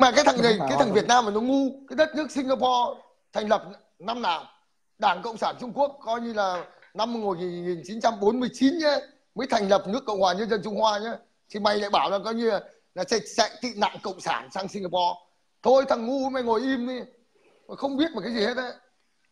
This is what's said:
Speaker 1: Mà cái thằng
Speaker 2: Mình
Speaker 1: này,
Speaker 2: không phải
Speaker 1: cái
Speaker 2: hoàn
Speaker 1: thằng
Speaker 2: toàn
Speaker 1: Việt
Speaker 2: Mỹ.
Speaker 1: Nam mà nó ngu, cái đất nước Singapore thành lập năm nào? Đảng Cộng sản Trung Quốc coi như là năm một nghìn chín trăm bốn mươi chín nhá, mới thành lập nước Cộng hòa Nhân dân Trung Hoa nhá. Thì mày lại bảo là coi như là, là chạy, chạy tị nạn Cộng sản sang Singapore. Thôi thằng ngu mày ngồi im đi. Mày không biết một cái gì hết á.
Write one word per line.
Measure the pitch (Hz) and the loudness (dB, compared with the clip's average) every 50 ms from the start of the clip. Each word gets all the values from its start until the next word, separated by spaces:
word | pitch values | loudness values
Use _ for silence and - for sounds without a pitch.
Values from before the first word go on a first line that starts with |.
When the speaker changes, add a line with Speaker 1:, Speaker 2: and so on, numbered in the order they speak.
Speaker 1:
Mà | 262 247 220 | 4 6 6
cái | 285 254 | 4 4
thằng | 277 254 | 4 4
Speaker 2:
Mình | 240 233 | 4 4
Speaker 1:
này, | 233 | 4
Speaker 2:
không | 214 185 | 4 2
phải | 151 - | 0 0
Speaker 1:
cái | - | 2
Speaker 2:
hoàn | - | 2
Speaker 1:
thằng | 269 220 | 2 4
Speaker 2:
toàn | 190 | 2
Speaker 1:
Việt | 208 | 2
Speaker 2:
Mỹ. | - 220 | 4 4
Speaker 1:
Nam | 240 247 233 | 4 4 4
mà | 208 | 2
nó | 202 214 | 0 -2
ngu, | 240 254 269 277 277 254 - - - - | 0 2 2 2 0 0 -4 -8 -14 -4
cái | 254 | 0
đất | 254 311 311 - | 0 0 0 0
nước | 294 311 247 | -4 -6 -4
Singapore | - 285 262 262 269 208 254 254 247 247 240 - - - - _ _ _ _ _ | -4 -4 -2 -2 0 0 2 2 2 2 0 -2 -4 -10 -16 _ _ _ _ _
thành | - 214 214 208 | -6 -4 0 0
lập | 220 196 - 175 202 - _ _ _ - | 0 0 0 -6 -18 -20 _ _ _ -12
năm | 165 214 240 247 | -8 -6 -6 -2
nào? | 226 185 165 151 - - _ _ _ _ _ _ _ _ _ - | -2 -2 -2 -2 -6 -12 _ _ _ _ _ _ _ _ _ 0
Đảng | 220 196 175 185 | 0 0 0 0
Cộng | 180 233 226 | -4 -8 -6
sản | - 214 165 143 - | -4 -4 -4 -4 -6
Trung | 247 240 180 | -10 -6 -2
Quốc | 254 285 277 285 - | 0 0 0 -2 -6
coi | - 220 226 240 | -6 -4 -4 -4
như | 233 233 | -4 -4
là | 220 214 196 185 180 175 156 - - - - _ - | -2 0 0 0 -2 -4 -6 -10 -16 -20 -20 _ -6
năm | 190 220 240 240 226 | -4 -4 -2 -2 -4
một | 214 196 185 165 | -2 -4 -4 -4
nghìn | 185 180 175 175 175 180 180 165 147 | -4 -6 -6 -6 -6 -6 -6 -6 -8
chín | - 220 226 | -10 -6 -2
trăm | 254 233 214 202 | 0 0 0 2
bốn | 202 208 233 254 | 2 2 2 2
mươi | 254 220 | 0 -2
chín | - - 262 269 339 339 | 0 4 4 4 4 4
nhá, | 311 294 - - - - _ _ _ _ - | 2 2 0 0 -4 -8 _ _ _ _ -8
mới | 202 262 262 | -6 -4 0
thành | 247 226 202 190 | 0 2 4 4
lập | 202 190 190 180 | 4 4 2 0
nước | 208 277 - | -4 -4 -4
Cộng | 220 214 180 | -2 0 2
hòa | 196 180 180 | 2 2 2
Nhân | 196 226 196 | 0 -2 -2
dân | 226 202 175 | -2 -2 -4
Trung | 220 202 | -4 -2
Hoa | 208 220 220 208 208 | 2 2 2 2 0
nhá. | 214 233 220 - _ _ _ _ _ - | -4 -6 -10 -10 _ _ _ _ _ -12
Thì | - 208 | -4 0
mày | 208 208 208 208 | 0 2 2 0
lại | 208 202 | 0 2
bảo | 208 165 139 165 | 2 2 2 2
là | 196 202 180 | 0 -2 -2
coi | 220 226 | -2 -2
như | 233 240 226 | 0 0 0
là, | 202 170 - - - _ _ _ - | 0 0 -4 -6 -20 _ _ _ -8
là | 175 180 | -6 -4
chạy, | - 233 220 - - - | -2 -2 -2 -2 -2 0
chạy | 233 214 202 - - | 0 0 0 -2 -8
tị | 247 247 208 | -10 -6 -2
nạn | 202 208 185 - - | -2 -2 -2 -2 -4
Cộng | - 208 190 170 | -10 -10 -8 -6
sản | - 170 139 117 123 131 - | -4 -4 -4 -4 -6 -8 -10
sang | 160 196 185 | -8 -8 -8
Singapore. | - 208 190 180 175 180 175 175 - - _ _ _ _ _ _ _ _ | -8 -8 -6 -4 0 0 0 0 -2 -4 _ _ _ _ _ _ _ _
Thôi | - 233 262 269 269 269 | 4 6 6 6 6 4
thằng | 254 240 226 | 0 0 0
ngu | 233 269 277 262 269 | -2 -2 -2 -2 -2
mày | 262 262 | -4 -2
ngồi | 247 233 226 220 | 0 0 0 0
im | 254 269 269 240 240 | 0 0 -2 -2 -2
đi. | 254 254 240 202 - _ _ _ _ _ _ _ _ _ _ _ - | -6 -6 -8 -10 -12 _ _ _ _ _ _ _ _ _ _ _ -18
Mày | 202 | -10
không | - 269 277 277 | -4 -4 -2 0
biết | 262 311 330 320 | 0 0 0 -2
một | 214 170 | -4 -6
cái | 240 233 | -4 -2
gì | 233 | 0
hết | 202 233 247 | 0 0 0
á. | 254 247 247 - - _ _ _ _ _ _ _ _ _ _ | -2 -6 -8 -10 -14 _ _ _ _ _ _ _ _ _ _